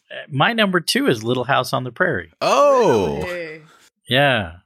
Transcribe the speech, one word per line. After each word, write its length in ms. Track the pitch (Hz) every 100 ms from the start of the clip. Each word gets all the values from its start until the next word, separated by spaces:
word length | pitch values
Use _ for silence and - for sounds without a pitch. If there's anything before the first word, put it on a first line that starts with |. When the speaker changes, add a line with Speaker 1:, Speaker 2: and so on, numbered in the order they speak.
| _
Speaker 1:
uh, 140 | 131 -
my 240 | 139 180
number 260 | 233 202 180
two 280 | 160 233 277
is 160 | 120
Little 200 | 113 127 120
House 280 | 127 123
on 100 | 131
the 80 | 127
Prairie. 400 | 120 185 107 82 -
Speaker 2:
Oh, 800 | 156 247 285 262 202 117 85 71
Speaker 3:
Really? 380 | - 175 165 156 156 _ _ _ -
Speaker 1:
Yeah. 500 | 127 143 120 90 85